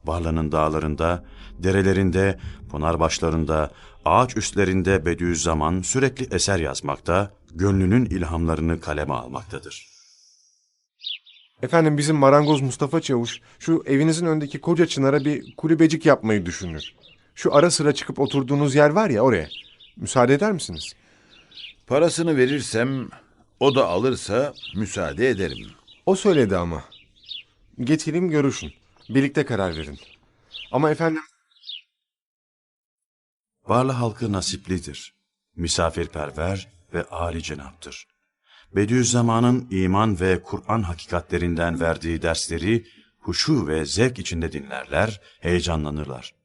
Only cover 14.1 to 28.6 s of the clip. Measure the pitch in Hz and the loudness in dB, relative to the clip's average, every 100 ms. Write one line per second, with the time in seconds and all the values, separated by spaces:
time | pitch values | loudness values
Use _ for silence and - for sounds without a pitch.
14.1 | 160 175 156 143 135 - 170 165 - 135 | 2 0 0 -2 -6 -2 2 2 2 2
15.1 | 143 139 143 - - 156 160 160 156 160 | 2 0 -4 -6 -8 0 4 4 6 4
16.1 | 131 110 104 87 - 92 78 - _ - | 4 4 0 0 -8 -8 -10 -14 _ -20
17.1 | _ _ - 185 147 170 - 147 143 - | _ _ -4 4 6 6 4 0 0 -4
18.1 | 139 135 139 131 143 147 135 147 165 214 | -2 0 0 0 0 2 6 4 4 2
19.1 | 107 131 101 76 - - _ - - - | 4 4 4 -2 -12 -20 _ -20 -12 -2
20.1 | 131 120 143 208 185 - 82 - - _ | 4 4 4 2 -2 -6 -10 -12 -18 _
21.1 | _ _ - _ - - - _ 135 165 | _ _ -20 _ -20 -20 -20 _ 2 2
22.1 | - 170 147 127 143 117 110 123 135 117 | 2 0 4 2 2 -2 -2 -2 -4 -8
23.1 | - _ _ _ _ 139 131 98 90 123 | -14 _ _ _ _ 2 4 2 2 0
24.1 | 120 - 107 143 - - 95 104 - 80 | -2 -2 -2 -2 -6 -12 -6 -6 -4 -6
25.1 | 71 127 104 87 60 52 - _ - - | 0 0 2 -2 -6 -16 -20 _ -8 0
26.1 | 190 208 165 110 92 87 78 - - _ | 2 4 4 4 2 -2 -6 -10 -20 _
27.1 | _ - - - _ _ - 123 156 - | _ -18 -18 -18 _ _ -10 -2 0 0
28.1 | 156 180 151 139 - | -2 0 2 0 -2